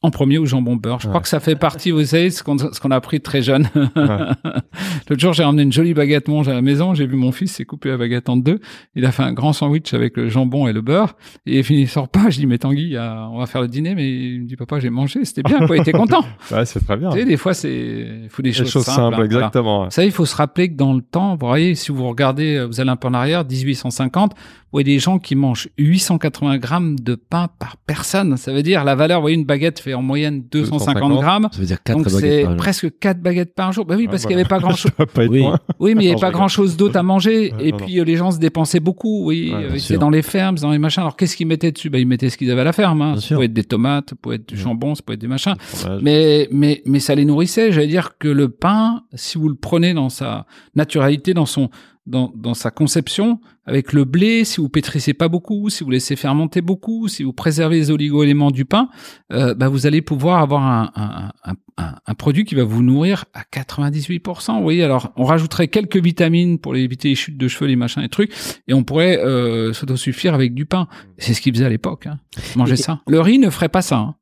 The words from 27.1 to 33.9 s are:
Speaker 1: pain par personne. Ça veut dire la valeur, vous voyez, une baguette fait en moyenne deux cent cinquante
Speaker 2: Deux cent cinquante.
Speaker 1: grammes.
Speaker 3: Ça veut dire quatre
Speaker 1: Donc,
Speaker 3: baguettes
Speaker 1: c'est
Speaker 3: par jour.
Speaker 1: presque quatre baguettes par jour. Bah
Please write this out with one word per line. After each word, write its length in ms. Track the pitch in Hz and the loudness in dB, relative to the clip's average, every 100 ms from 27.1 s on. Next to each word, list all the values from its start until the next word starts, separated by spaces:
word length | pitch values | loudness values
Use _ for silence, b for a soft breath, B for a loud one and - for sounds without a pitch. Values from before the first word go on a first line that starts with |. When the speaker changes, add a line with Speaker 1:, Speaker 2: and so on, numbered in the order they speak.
| 117 | -6
Speaker 1:
pain 340 | _ 170 175 _ | _ -4 -4 _
par 160 | - - | -16 -14
personne. 600 | - 147 - 196 190 131 | -8 -6 -2 0 0 -2
Ça 140 | - | -2
veut 100 | 139 | -2
dire 200 | 151 185 139 | 2 2 2
la 100 | 135 | 2
valeur, 240 | 156 175 | 2 2
vous 40 | |
voyez, 120 | 151 165 | 2 0
une 80 | 143 | 0
baguette 340 | 143 160 156 | 0 0 -4
fait 140 | - | -8
en 80 | 127 | -4
moyenne 420 | 131 139 151 143 123 | -2 -2 -2 -4 -4
deux 140 | 151 110 | -2 -2
cent 140 | 147 | 0
cinquante 140 | 120 202 | 0 0
Speaker 2:
Deux 40 | |
cent 60 | 143 | 2
cinquante. 120 | 139 | 2
Speaker 1:
grammes. 260 | 147 202 214 | 2 2 0
Speaker 3:
Ça 80 | - | -2
veut 60 | 92 | -4
dire 180 | 90 | -4
quatre 140 | - 143 | 0 0
Speaker 1:
Donc, 80 | 147 | 2
Speaker 3:
baguettes 140 | 95 | 2
Speaker 1:
c'est 200 | 95 147 | 2 2
Speaker 3:
par 80 | 143 | 2
jour. 60 | 87 | 0
Speaker 1:
presque 420 | 196 185 165 - | -2 -2 -4 -2
quatre 220 | 202 180 | -2 0
baguettes 320 | 175 180 175 - | -2 -2 -2 -4
par 160 | 185 | -4
jour. 120 | 190 | -4
Bah 100 | 170 | -2